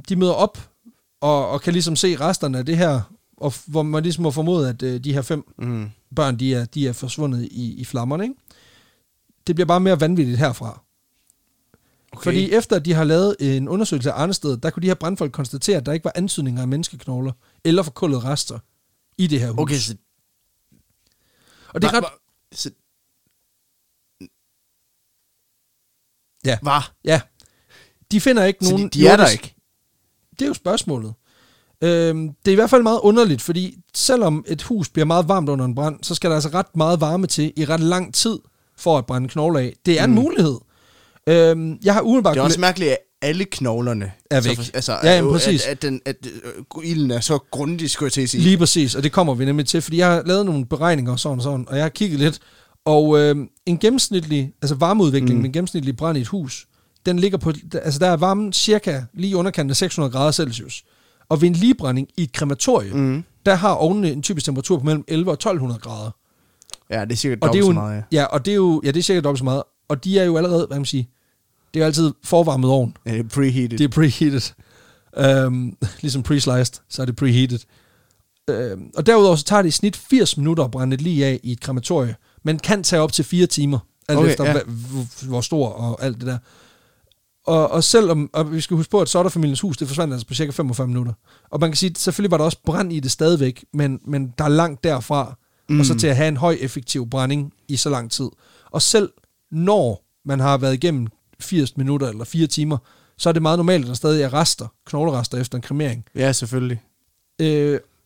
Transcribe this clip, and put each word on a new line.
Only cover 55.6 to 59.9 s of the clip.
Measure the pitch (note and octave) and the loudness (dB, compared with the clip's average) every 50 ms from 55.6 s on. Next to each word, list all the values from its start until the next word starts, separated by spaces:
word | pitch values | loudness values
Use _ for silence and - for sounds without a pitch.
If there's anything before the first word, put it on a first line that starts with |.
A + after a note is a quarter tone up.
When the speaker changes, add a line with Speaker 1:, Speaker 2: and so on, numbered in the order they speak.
| F#3 - - D#3+ C3 C3+ B2 | -4 -2 -4 -4 -4 -4 -4
Speaker 1:
brand | A2+ D#3 E3 D#3 | -2 -2 -2 -2
i | C3+ | -2
et | A2+ | -4
hus, | - G3+ F#3+ D3 B2+ - - - _ _ _ _ _ _ _ - | -4 -6 -6 -6 -8 -10 -14 -16 _ _ _ _ _ _ _ -4
den | F3+ F3+ F3 | -2 0 2
ligger | G3 G3+ F#3+ | 2 0 0
på, | C3 - D#3+ D3 - - - - | -2 -2 -4 -4 -4 -10 -8 -8
altså | - - D#3+ C#3 C#3+ | -4 -2 -2 0 2
der | F#3 | 2
er | F3+ E3+ | 2 4
varmen | D3 F3 F#3+ G3 G#3 G#3+ G3 - | 2 2 2 2 0 -2 -2 -2
cirka | - - G#3+ G#3 G3+ - F3+ C#3+ C3 A#2+ - _ | -2 2 2 2 2 2 -2 -4 -4 -6 -10 _
lige | - F#3 G3 | -6 -4 -2
i | F#3+ | 0
underkanten | F3 F3 G3 - D#3+ C#3+ C3+ | 0 -2 -2 -2 -2 -2 0
af | C3 | 0
seks | - F3 F3 | 0 0 -2